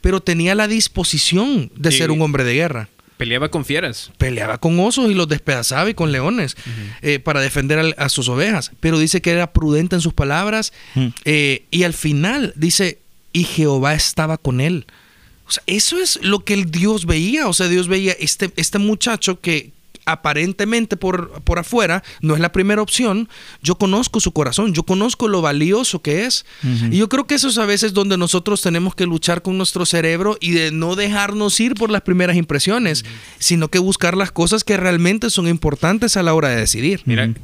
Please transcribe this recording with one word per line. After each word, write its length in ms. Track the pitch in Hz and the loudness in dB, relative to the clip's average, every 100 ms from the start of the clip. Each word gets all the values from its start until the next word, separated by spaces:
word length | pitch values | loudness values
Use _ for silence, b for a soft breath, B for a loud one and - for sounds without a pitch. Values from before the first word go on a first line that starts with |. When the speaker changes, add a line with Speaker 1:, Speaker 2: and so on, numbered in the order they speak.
Speaker 1:
Pero 180 | 185 185 | 0 0
tenía 340 | 185 165 175 202 | -2 -2 0 0
la 120 | 214 | 0
disposición 1040 | 220 - - 175 151 - 175 254 254 120 - | 0 -2 -2 -4 -2 0 0 0 -2 -4 -4
de 160 | 156 | 0
Speaker 2:
Sí. 80 | 139 | 0
Speaker 1:
ser 100 | 160 | 0
un 100 | 156 | 0
hombre 220 | 156 143 | 0 0
de 100 | 123 127 | 0 0
guerra. 340 | 165 120 107 _ _ _ | -2 -4 -12 _ _ _
Speaker 2:
Peleaba 320 | 117 123 147 | -4 -2 -2
con 160 | 160 135 | -4 -2
fieras. 460 | 143 170 110 - - | -2 -4 -8 -14 -2
Speaker 1:
Peleaba 400 | 135 117 107 113 | -2 -2 -4 -2
con 200 | 165 170 | 0 2
osos 300 | 202 269 233 | 2 2 2
y 60 | 190 | 2
los 120 | 165 | 0
despedazaba 640 | 143 - 131 113 135 196 | -2 -2 -2 -2 -2 -2
y 60 | - | 0
con 160 | 160 | 0
leones, 420 | 135 147 240 139 - | 0 0 -2 -4 -6
Speaker 2:
Ujú. 140 | 123 113 104 113 | -12 -10 -12 -6
Speaker 1:
eh, 160 | 147 139 | -2 -2
para 240 | 143 143 | 0 0
defender 380 | 135 143 135 156 | 0 -2 0 2
al, 160 | 160 151 | 0 0
a 120 | 139 | -2
sus 200 | - 123 | -2 -2
ovejas. 420 | 127 196 196 - - | 0 0 0 -4 -4
Pero 200 | 165 160 | 0 2
dice 240 | 156 175 | 2 0
que 80 | 175 | 0
era 220 | 170 175 | 0 0
prudente 420 | - 156 147 175 180 | 0 2 2 2 0
en 60 | |
sus 100 | 160 | 0
palabras, 580 | - 139 156 208 220 214 B B 135 | 0 0 0 0 -2 -4 B B -2
Speaker 3:
Ujú. 160 | 127 - 147 | -2 -2 0
Speaker 1:
eh, 380 | 151 143 131 - | 2 2 0 -2
y 100 | 170 | 0
al 120 | 175 156 | 0 0
final 580 | 156 143 175 277 247 147 | -2 0 0 0 -4 -2
dice, 440 | 165 175 185 - - - - | 0 2 0 -4 -20 -20 -6
"Y 120 | 170 175 | -2 -2
Jehová 500 | - 151 135 139 151 | 2 2 2 2 0
estaba 420 | - - 156 160 | 0 -2 -2 -2
con 240 | 139 127 | -2 0
él". 240 | 151 175 - b b b b b - | 0 -2 -8 b b b b b -8
O 40 | |
sea, 120 | - - | -6 -2
eso 320 | 202 - 349 | 0 0 0
es 220 | 370 - | 0 0
lo 200 | 185 202 - | 0 0 0
que 80 | |
el 160 | 202 175 | 0 0
Dios 380 | 170 196 214 170 | 0 2 2 0
veía. 400 | 160 180 302 254 | 0 0 0 0
O 60 | |
sea, 140 | 175 180 | 0 2
Dios 200 | 180 175 | 2 2
veía 240 | 190 190 180 | 0 0 -2
este, 320 | 156 - 185 - | -4 -2 -4 -2
este 220 | 165 202 | -2 0
muchacho 640 | 202 214 - 220 - 180 | 0 0 0 0 -2 -2
que 300 | 175 156 - - _ - - 160 | -2 -4 -4 -20 _ -8 -4 -2
aparentemente 800 | 151 151 175 190 208 233 220 180 | -2 0 -2 -2 -2 0 -2 -2
por, 440 | 190 180 170 - | -2 -4 -6 -4
por 160 | - 170 | -2 -2
afuera 420 | 165 233 185 180 B B | 0 0 2 0 B B
no 120 | 156 | 0
es 60 | 156 | 2
la 120 | 170 | 2
primera 300 | 190 196 208 | 2 2 2
opción. 480 | 208 - 240 196 226 B B B | 0 0 0 0 -4 B B B
Yo 140 | 139 180 | -2 2
conozco 440 | 196 202 254 233 | 2 2 0 0
su 120 | - | 0
corazón, 420 | 156 135 120 214 | 0 0 0 0
yo 100 | 170 | 0
conozco 440 | 170 190 220 - 226 | 0 0 0 0 0
lo 140 | 190 | 0
valioso 600 | 156 143 156 208 262 170 | 0 0 2 2 0 -4
que 240 | 147 156 240 | -2 -2 -2
es. 200 | - - B | -4 -6 B
Speaker 3:
Ujú. 300 | 131 120 117 | -2 0 2
Speaker 1:
Y 40 | 175 | 2
yo 120 | 214 | 2
creo 180 | 262 269 | 0 0
que 80 | 285 | 0
eso 140 | 269 | 0
es 80 | 226 | 0
a 80 | 208 | 0
veces 280 | 202 214 | 0 0
donde 240 | 196 196 185 | 0 0 0
nosotros 440 | 175 180 190 202 | 2 0 0 0
tenemos 340 | - 170 185 - | 0 0 -2 -2
que 100 | 180 | -2
luchar 360 | 165 - 170 | 0 0 -2
con 160 | 190 190 | -2 -2
nuestro 280 | 185 180 175 | -2 -2 0
cerebro 520 | 170 160 170 202 208 | 0 0 0 -2 -2
y 120 | 170 | 0
de 200 | 170 160 | 0 0
no 240 | 160 165 190 | 0 -2 0
dejarnos 640 | 202 208 202 208 208 - | 0 0 0 0 0 2
ir 160 | 233 202 | 0 0
por 160 | 226 | 0
las 100 | 208 | 0
primeras 340 | - 180 180 175 | 2 2 2 2
impresiones, 640 | 165 143 185 233 208 147 | 0 -2 0 0 0 -2
Speaker 2:
Ujú. 80 | 110 113 B B | -6 -16 B B
Speaker 1:
sino 300 | - 170 156 | 0 2 2
que 120 | 180 | 2
buscar 360 | 185 190 180 185 | 2 2 0 0
las 140 | 190 | -2
cosas 320 | - 170 220 | 0 0 0
que 140 | - 196 | 0 0
realmente 520 | 185 175 175 214 233 | 2 2 2 2 0
son 180 | - 170 | 0 0
importantes 720 | 170 156 139 165 208 226 196 | 0 -2 0 0 2 2 2
a 60 | |
la 100 | 165 | 2
hora 160 | 160 147 | 2 2
de 60 | 117 | 0
decidir. 460 | 107 110 139 196 131 | 0 0 0 0 0
Speaker 2:
Mira, 200 | 117 123 | 2 0
Speaker 3:
Ujú. 100 | 113 | -2